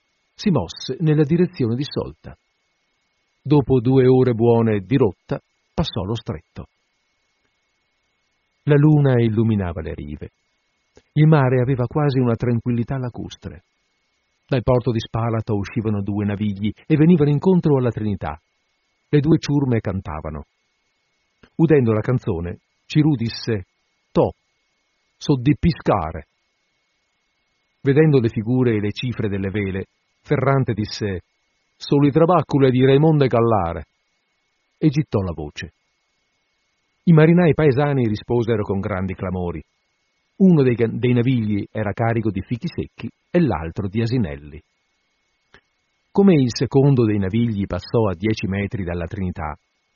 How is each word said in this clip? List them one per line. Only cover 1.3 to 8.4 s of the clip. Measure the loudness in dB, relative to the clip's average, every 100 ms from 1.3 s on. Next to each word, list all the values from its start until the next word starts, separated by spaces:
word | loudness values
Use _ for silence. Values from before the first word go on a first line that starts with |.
| 2 0 -2 -4 -2
di | -6
Solta. | -8 -10 -12 -20 -20 _ _ _ _ _ _ _ _ _ _
Dopo | 0 0 2 0
due | 2 4 4
ore | 4 4
buone | 2 4 4 2 0
di | -2 0
rotta, | 0 -2 _ -10 -10 _ _
passò | -6 -4 -4
lo | -6 -8
stretto. | -8 -12 -12 -18 -20 _ _ _ _ _ _ _ _ _ _ _ _ _ _ _ _ _